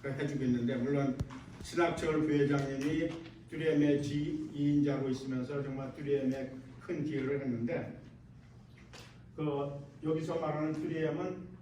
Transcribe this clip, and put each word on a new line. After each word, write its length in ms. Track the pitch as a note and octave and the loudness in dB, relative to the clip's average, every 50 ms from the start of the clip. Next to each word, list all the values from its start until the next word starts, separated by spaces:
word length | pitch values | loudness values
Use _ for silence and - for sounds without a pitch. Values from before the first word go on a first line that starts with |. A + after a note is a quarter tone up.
| - | -4
해주고 380 | C#3 B2+ C#3 D3 C#3+ C#3+ B2+ C3 | -4 -2 -2 -2 -2 0 0 2
있는데 300 | B2 B2 A#2+ A#2+ B2 C3+ | 2 2 2 2 0 0
물론 400 | A#2+ A#2+ C#3 C#3+ C#3 C#3 C3 B2 - - - - - - - - - - | 0 0 2 2 2 2 2 0 -2 -4 -6 -6 -14 -14 -14 -14 -12 -12
신학철 580 | - D3+ E3 E3+ E3+ - - - D#3+ D#3 D3+ | -4 2 2 2 4 2 0 0 2 2 4
부회장님이 880 | D#3 D3+ D3 C#3+ C#3 C#3 C#3+ C#3 C3+ C3+ C#3 C3+ C#3 D3+ D#3+ D#3+ E3+ E3 - - - - - - - - | 4 4 6 4 6 6 4 2 2 0 -2 0 0 2 2 2 2 0 -2 -6 -10 -14 -16 -18 -16 -10
쓰리엠의 540 | D#3+ D#3 D3+ D#3+ D3+ D3 D3 D3 C#3+ C#3 C#3+ | -6 0 2 4 6 6 6 6 6 4 2
지이인자로 1040 | - D3 D3 D3+ F3 - - - - - C#3+ C#3+ D3 D3 C#3+ C#3+ C#3+ C#3 C3 C3+ C3 | 0 0 0 0 0 -2 -4 -4 -6 -2 2 2 4 6 6 6 4 4 2 2 0
있으면서 540 | B2+ B2 - C3+ C3 B2+ B2 C#3 C#3+ C#3 C#3 | 0 -2 -2 -4 -2 -2 -2 -2 -2 -4 -4
정말 280 | C#3 C3 C3+ C3+ B2+ - | -4 -6 -6 -6 -8 -8
쓰리엠에 560 | D3 D3 C#3+ C#3+ C#3 C3 B2+ C3 C3+ B2+ - - - - - - - | -6 0 0 2 2 4 2 0 0 -4 -6 -8 -12 -14 -14 -16 -14
큰 240 | - - E3+ D3+ C#3+ | -6 -6 -4 -2 -2
기여를 380 | - C3+ C3+ C3 C3+ C#3+ C#3+ | -2 0 0 0 0 0 0
했는데 580 | C#3 C3 A#2 A2+ A#2 B2 B2+ - A2 - - - - - - - - - - - - - - - - - - - - - - - - - - - - - - | 0 0 0 0 0 0 0 -2 -4 -6 -10 -14 -16 -18 -20 -20 -20 -20 -20 -20 -20 -20 -20 -20 -20 -20 -20 -20 -20 -18 -18 -18 -18 -18 -18 -20 -20 -16 -6
그 340 | - D#3 D3 C#3+ C#3 C#3+ C#3+ C#3+ - - - - - D#3 | -2 -2 0 0 0 -2 -4 -4 -8 -10 -12 -14 -4 0
여기서 360 | D#3 D#3+ D#3+ - - E3 E3 | 0 0 2 0 0 -2 0
말하는 340 | D#3+ D3+ D3+ D3+ D#3 D#3 D#3 | 0 0 0 0 0 0 0
쓰리엠은 760 | - - D#3+ D#3+ D#3+ D#3+ D#3 - F3+ F3+ F#3 F#3 - - - - - | -2 -2 -2 -2 0 0 0 0 0 -2 -4 -4 -6 -10 -14 -14 -18